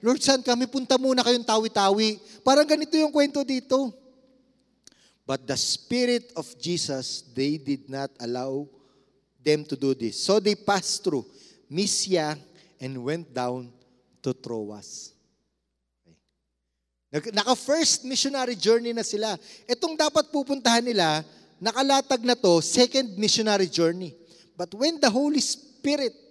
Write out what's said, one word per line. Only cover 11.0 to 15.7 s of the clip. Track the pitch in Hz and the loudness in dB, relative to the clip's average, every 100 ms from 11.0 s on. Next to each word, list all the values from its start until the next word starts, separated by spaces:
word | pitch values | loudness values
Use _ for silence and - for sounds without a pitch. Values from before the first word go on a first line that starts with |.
| 190 147 - - - _ _ | -4 -4 -8 -20 -20 _ _
Mysia | 156 202 - - 180 151 151 - _ _ _ | -4 -2 -2 0 0 0 -6 -14 _ _ _
and | 127 135 | -12 -8
went | 120 165 165 | -6 -6 -6
down | 131 123 127 123 _ _ _ _ _ | -6 -4 -6 -12 _ _ _ _ _
to | - 123 | -6 -6
Troas. | - 117 104 104 - - - _ _ _ _ _ _ | -8 -10 -10 -14 -18 -18 -18 _ _ _ _ _ _